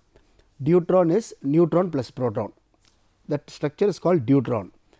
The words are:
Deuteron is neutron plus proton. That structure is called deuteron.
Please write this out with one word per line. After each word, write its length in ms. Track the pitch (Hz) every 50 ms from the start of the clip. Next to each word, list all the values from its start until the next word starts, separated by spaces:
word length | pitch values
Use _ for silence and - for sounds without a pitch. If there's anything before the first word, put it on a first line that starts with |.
| _ _ _ _ _ _ _ _ _ _ _ -
Deuteron 520 | 131 143 170 180 165 - 180 185 180 165 165
is 200 | 220 226 - - -
neutron 480 | - 139 143 165 175 156 - 170 190 185
plus 200 | 160 135 117 -
proton. 420 | - - 127 120 104 120 104 98 - _ _ _ _ _ _ _ _ _ _ _ _ _ _ -
That 200 | 147 143 - -
structure 380 | - - - 147 - - 208
is 120 | 208 165 -
called 280 | - 165 185 165 113
deuteron. 440 | 120 139 139 117 - 123 110 92 - - _ _ _ _ _